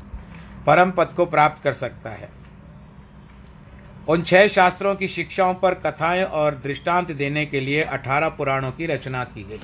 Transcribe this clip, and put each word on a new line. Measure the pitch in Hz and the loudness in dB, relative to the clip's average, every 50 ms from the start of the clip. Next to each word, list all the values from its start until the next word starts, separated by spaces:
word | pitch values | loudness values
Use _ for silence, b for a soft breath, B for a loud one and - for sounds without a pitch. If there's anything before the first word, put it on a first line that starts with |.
| - - - - B B B B B B B B - | -18 -16 -16 -16 B B B B B B B B 2
परम | 147 151 165 180 190 | 4 6 6 4 4
पद | 185 180 165 | 4 0 0
को | - - - 175 | 0 0 -2 -2
प्राप्त | 165 160 147 151 151 147 - - | 0 4 2 2 2 2 0 -4
कर | 143 131 | -4 -4
सकता | - 135 117 - - - 113 | -2 -6 -10 -10 -12 -14 -14
है। | 107 - 107 104 - - - - - - - - - - - - - - - - - - - - - - - - - - - - - - - - - - - - | -12 -12 -16 -18 -18 -20 -20 -20 -20 -20 -20 -20 -20 -20 -20 -20 -20 -20 -20 -20 -20 -20 -20 -20 -20 -20 -20 -20 -20 -20 -20 -20 -20 -20 -20 -20 -20 -12 0 0
उन | 156 175 165 | 0 2 2
छह | - 175 180 208 208 | 4 8 8 8 8
शास्त्रों | 196 202 185 180 180 - 196 196 196 | 6 6 4 4 4 2 0 -2 0
की | - 190 185 | 0 -4 -6
शिक्षाओं | - 175 165 151 - - 190 185 185 | -6 -6 -8 -6 0 0 2 2 2
पर | 180 - 185 180 | 2 2 2 0
कथाएं | - - 156 147 - 156 165 180 180 190 | 2 -2 -4 -4 0 -2 0 0 0 0
और | 185 - 156 151 151 143 | -2 0 0 0 0 0
दृष्टांत | 135 123 139 139 135 - 175 170 180 180 165 160 | -2 -6 -8 -8 -4 -2 0 0 0 0 -2 -4
देने | 135 143 139 147 151 151 | -4 -4 -2 -2 -2 -4
के | 147 151 139 | -2 -2 -4
लिए | 131 135 143 151 160 | -2 0 0 0 0
अठारह | 156 139 131 - 127 135 147 160 160 | -2 -4 -6 -2 0 0 0 0 0
पुराणों | 147 - 147 135 135 135 131 131 127 | -2 -4 -2 -2 -2 -2 -2 -4 -6
की | - 165 | -6 -6
रचना | 165 151 127 - 131 131 127 123 | -6 -6 -6 -6 -8 -6 -6 -8
की | 120 - 113 101 | -8 -10 -16 -14
गई | 98 107 104 | -14 -14 -14